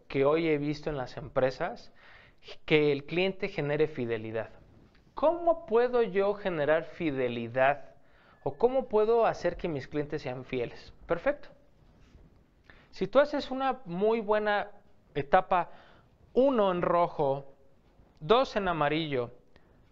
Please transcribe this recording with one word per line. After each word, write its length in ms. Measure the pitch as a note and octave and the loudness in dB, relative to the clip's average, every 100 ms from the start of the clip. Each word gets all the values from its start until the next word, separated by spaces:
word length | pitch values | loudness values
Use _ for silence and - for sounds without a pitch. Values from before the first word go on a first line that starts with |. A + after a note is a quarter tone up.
| - | -6
que 180 | C#3 C3+ | 2 2
hoy 220 | D#3+ E3 | 4 2
he 120 | D3+ | 0
visto 320 | D3 D3 - | -2 -4 -6
en 40 | D3 | -6
las 220 | B2+ - | -8 -10
empresas, 720 | A#2+ C3+ B2+ - F3 - - - - - - _ - - - | -6 0 0 0 -8 -8 -18 -20 -20 -20 -20 _ -20 -10 2
que 260 | D#3 D3 | 4 4
el 120 | C#3 | 0
cliente 440 | - E3 F#3+ F#3+ G3 | -2 -2 -2 -2 -6
genere 400 | - C#3+ D3 D3+ | -4 -2 0 0
fidelidad. 640 | D3+ A#2 A2+ A2 A2 G#2 - - - - - _ - | -2 -4 -4 -6 -8 -8 -12 -20 -20 -20 -20 _ 0
¿Cómo 500 | D4+ E4+ E4+ E4 - | 0 2 0 0 2
puedo 380 | A3+ B3 A#3+ | 2 2 2
yo 320 | A3 F#3+ G3 G3+ | 0 2 0 0
generar 480 | F#3+ E3 C#3+ D#3+ | -4 0 2 2
fidelidad? 1000 | E3+ - E3 C3 B2 A#2+ A#2 B2 C3 C#3+ - - - - - - | 0 -4 -4 0 -2 -2 -4 2 2 2 -4 -20 -20 -20 -20 -10
¿O 100 | C#3 | -8
cómo 340 | - B3 C4 B3+ | 0 2 2 0
puedo 380 | G#3+ G#3+ A#3 G3+ | 2 4 4 2
hacer 320 | D#3 F3 E3+ | 0 -2 -4
que 100 | F3+ | -4
mis 220 | C#3+ - | -6 -6
clientes 320 | D3 D3 D#3 | -6 -4 -6
sean 240 | C3+ C3 B2 | -8 -10 -6
fieles? 480 | B2+ A2+ - - - - | -6 -6 -10 -20 -12 -6
Perfecto. 440 | E3+ C#4 D4 - - _ - - - - - - _ _ _ - - - | -2 -2 -4 -6 -20 _ -20 -20 -20 -20 -20 -20 _ _ _ -20 -20 -14
Si 140 | - F#3+ | -6 2
tú 140 | C4 | 4
haces 320 | C#4+ C#4+ - | 4 2 -4
una 300 | C4 C4+ C4 | -4 -2 -4
muy 380 | F#3+ F3 G#3+ A3+ | -6 -2 0 2
buena 480 | G3+ G#3+ G#3+ G#3 G3+ - - - _ | 2 2 2 0 -2 -10 -20 -20 _
etapa 580 | D3 C#3 F#3 F#3 F#3 E3 - - - _ _ - | -8 2 4 4 0 -2 -10 -20 -20 _ _ -4
uno 380 | - C#4 B3 G3 | 2 4 4 2
en 100 | F3 | 2
rojo, 720 | E3+ F3 E3+ - C#3+ C#3 - - _ _ _ _ - - | 2 2 2 0 0 -2 -6 -20 _ _ _ _ -20 -6
dos 340 | D3+ A#3 C4 G#3+ | 2 2 2 -2
en 140 | F#3+ | -2
amarillo, 640 | E3 D3 D3+ D#3 C3 A#2+ - _ - _ _ _ | 0 2 0 -2 -4 -4 -10 _ -20 _ _ _